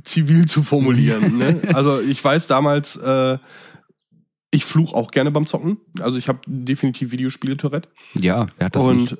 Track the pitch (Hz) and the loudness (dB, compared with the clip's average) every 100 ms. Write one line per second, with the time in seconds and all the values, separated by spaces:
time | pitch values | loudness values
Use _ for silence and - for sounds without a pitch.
0 | - 165 147 165 165 - 147 147 127 123 | -4 -2 4 4 4 2 0 2 2 4
1 | 139 110 190 120 131 165 208 143 143 135 | 2 2 2 2 2 0 0 2 2 0
2 | 117 135 139 156 - 135 147 147 143 127 | -2 -2 0 0 2 2 2 0 -2 -6
3 | 123 131 131 131 - - - - _ _ | -2 0 0 -2 -8 -20 -20 -20 _ _
4 | _ _ _ _ _ 147 - 156 165 120 | _ _ _ _ _ -2 0 0 0 -2
5 | 113 135 143 147 156 - 156 208 - - | -2 0 0 0 -2 -4 -4 -6 -8 -8
6 | 120 127 131 131 - 131 123 143 139 123 | -6 -4 -4 -6 -6 -8 -4 -2 -2 -4
7 | 127 123 131 - 135 139 147 147 - _ | -6 -4 -6 -6 -6 -4 -4 -6 -8 _
8 | - - 180 180 107 - 180 - 127 123 | -10 -2 0 0 -2 -4 -2 2 2 2
9 | 120 - | 2 -4